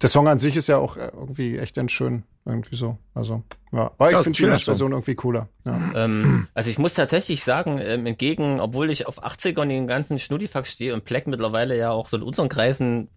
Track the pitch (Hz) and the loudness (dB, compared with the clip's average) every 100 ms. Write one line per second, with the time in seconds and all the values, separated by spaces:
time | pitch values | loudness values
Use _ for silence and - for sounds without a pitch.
0 | - 147 151 139 143 147 147 139 131 - | 4 6 6 4 2 0 2 2 2 -4
1 | 120 - 135 139 123 117 117 - 123 - | -12 -12 -12 -6 -6 -4 -6 -4 -2 -2
2 | 127 120 - _ - 113 - 120 117 113 | -2 -2 -6 _ -6 -6 -6 -6 -6 -6
3 | - 123 113 113 - - - 120 113 - | -10 -8 -4 -6 -8 -14 -4 -2 -2 4
4 | 151 180 165 151 - - - 139 135 135 | 6 6 4 4 4 4 2 0 0 0
5 | 123 127 127 117 107 _ 123 120 165 - | -2 -2 -2 -2 -4 _ -6 -2 -2 0
6 | 113 107 120 123 98 - 117 110 165 - | 0 2 4 4 0 -4 -2 0 0 2
7 | 139 165 - 147 - 135 175 143 101 117 | 2 0 0 -2 0 0 0 -2 -2 -2
8 | 117 110 135 160 147 135 110 127 156 143 | -2 -2 0 0 0 0 -2 -2 -2 -2
9 | - - - - 190 165 147 131 123 127 | -6 -8 -10 -6 -4 0 0 0 -2 -2
10 | 151 139 - 147 208 135 131 - 123 113 | -2 -4 -4 -4 -4 -6 -8 -6 -4 -4
11 | - 123 - 127 110 113 120 123 117 113 | -4 -4 -2 -4 -2 0 0 0 0 -2
12 | 110 110 110 - 139 - 117 135 127 120 | -2 -4 -4 -2 -2 2 0 2 0 -2
13 | 104 | -4